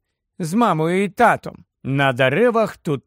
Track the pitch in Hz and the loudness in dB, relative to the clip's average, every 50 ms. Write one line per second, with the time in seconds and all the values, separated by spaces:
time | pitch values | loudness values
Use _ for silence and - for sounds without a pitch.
0 | _ _ _ _ _ _ _ - 185 151 175 233 240 214 170 156 156 165 180 190 | _ _ _ _ _ _ _ -10 -8 -4 -2 0 0 0 0 0 0 -2 -2 -2
1 | 202 190 - - 240 208 156 123 - - - - _ _ _ _ - 127 135 139 | -2 -2 0 2 2 2 2 0 -4 -10 -16 -18 _ _ _ _ -6 -4 -2 0
2 | 143 135 127 120 135 131 135 175 240 247 208 233 214 185 - - - 185 143 123 | 0 0 2 2 2 2 2 2 2 2 2 0 -2 -2 -4 -8 -6 -6 -6 -6
3 | - | -6